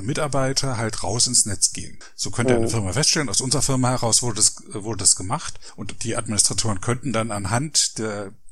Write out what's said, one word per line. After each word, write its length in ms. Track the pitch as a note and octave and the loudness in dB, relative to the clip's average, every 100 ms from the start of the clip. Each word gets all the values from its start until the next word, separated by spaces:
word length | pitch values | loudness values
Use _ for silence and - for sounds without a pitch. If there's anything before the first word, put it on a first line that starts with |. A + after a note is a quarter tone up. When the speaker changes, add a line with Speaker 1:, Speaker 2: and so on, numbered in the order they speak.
Speaker 1:
Mitarbeiter 760 | G2+ D3 D3 C#3 C3 C3 C3+ A2+ | -4 -2 0 2 2 0 0 -2
halt 260 | A2 - | -2 -2
raus 240 | F2+ A#2+ B2+ | -2 0 2
ins 180 | A#2+ G#2+ | 2 2
Netz 260 | F#2+ - | 0 0
gehen. 260 | F#2 E2 - - - | -2 -10 -14 -16 -8
So 160 | G#2 | -4
könnte 240 | A#2+ B2 A#2+ | 0 4 4
eine 100 | A2+ | 2
Speaker 2:
Mhm. 40 | |
Speaker 1:
Firma 220 | A2+ F#2+ | 0 0
feststellen, 380 | A2 D#3 E3+ C#3 | 2 2 2 0
aus 100 | - | 0
unserer 220 | C3 C3+ | 2 2
Firma 300 | - C3 B2 | 2 2 2
heraus 320 | B2+ A#2 - | 2 2 2
wurde 140 | A#2+ G#2+ | 2 2
das, 180 | - - - | 2 2 -8
wurde 240 | G#2+ G#2 G2 | -8 -6 2
das 180 | G2 - | 2 2
gemacht 440 | F#2 D3+ - - - - | 0 -4 -4 -10 -12 -10
und 280 | - - | -10 -6
die 120 | A#2 - | -4 -2
Administratoren 640 | A2 G#2+ - G2+ A2 F#2+ | 0 0 2 2 0 0
könnten 320 | - B2 C#3 | 0 -2 0
dann 180 | A2 A2+ | -2 -2
anhand 680 | G2+ F#2+ A#2+ D3+ - - - | -4 -2 -2 0 0 0 -2
der, 320 | A2 G#2 G2 - - | -6 -6 -8 -12 -18